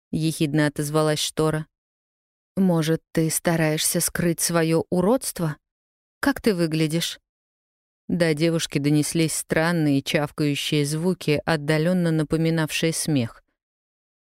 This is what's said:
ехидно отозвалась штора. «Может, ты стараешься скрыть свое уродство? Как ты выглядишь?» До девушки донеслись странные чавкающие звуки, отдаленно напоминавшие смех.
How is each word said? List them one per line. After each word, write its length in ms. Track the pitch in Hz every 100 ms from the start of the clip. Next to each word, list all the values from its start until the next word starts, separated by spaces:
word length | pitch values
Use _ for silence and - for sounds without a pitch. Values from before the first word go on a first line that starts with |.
| _
ехидно 560 | 160 160 - 156 151 147
отозвалась 520 | - 147 156 156 151
штора. 480 | - - 156 156 156 _ _ _ _ _ _ _ _ -
«Может, 460 | 190 165 156 160 -
ты 160 | - 160
стараешься 720 | - 180 165 156 156 - 175
скрыть 400 | - - 170 165
свое 440 | - 170 160 165 -
уродство? 680 | 180 180 262 - - 160 147 _ _ _ _ _ _
Как 200 | 277 262
ты 140 | 233
выглядишь?» 640 | 180 165 156 160 165 - - _ _ _ _ _ _ _ _ -
До 260 | 180 165
девушки 440 | 147 165 165 - 151
донеслись 540 | 143 151 147 170 160
странные 720 | - - 170 160 175 151 139
чавкающие 800 | - 160 147 - 147 143 - 151
звуки, 560 | 143 156 180 175 - 147
отдаленно 640 | - 160 143 156 160 185 170
напоминавшие 840 | 160 151 160 165 165 156 - 165
смех. 500 | 160 - 143 117 - _ _ _ _ _ _ _ _